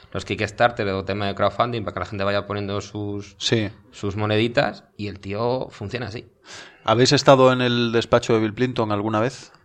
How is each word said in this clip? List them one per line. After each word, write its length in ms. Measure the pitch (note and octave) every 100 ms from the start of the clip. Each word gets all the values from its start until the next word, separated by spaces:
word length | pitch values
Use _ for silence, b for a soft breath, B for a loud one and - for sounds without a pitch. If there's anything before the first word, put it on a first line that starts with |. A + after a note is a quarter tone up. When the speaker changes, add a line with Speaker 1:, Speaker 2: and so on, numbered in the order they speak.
| b
Speaker 1:
los 100 | F#2+ -
Kickstarter 640 | G2+ G#2 - A#2+ A2+ G2+
o 140 | F#2+
tema 220 | F#2+ G2 G2+
de 80 |
crowdfunding 500 | G2 G2+ - A#2+ A#2+
para 100 | G2 F#2
que 40 |
la 40 | F2+
gente 180 | G2+
vaya 220 | G2 G2+ G2
poniendo 340 | G2+ G2 G2+
sus, 540 | - G#2 G#2 G2+ G2 -
Speaker 2:
Sí. 300 | - A2+ G2+ - -
Speaker 1:
sus 240 | - G2+ G#2
moneditas 680 | G#2+ G#2+ A#2 A#2 G#2 G2+ - -
y 120 | G#2
el 120 | F#2+
tío 480 | G2 G2+ A#2+ B2+ -
funciona 340 | - G2+ A#2+ G#2
así. 260 | A2+ - _ B B B B -
Speaker 2:
¿Habéis 260 | A2 C3
estado 400 | C#3+ - C3 C3
en 100 | B2+
el 300 | B2 A#2+ A#2
despacho 420 | A2+ - A#2 - A2+
de 40 |
Bill 120 | A2
Clinton 380 | G#2 B2+ B2 G#2+
alguna 280 | G#2 G#2+ G#2+
vez? 320 | B2 - - -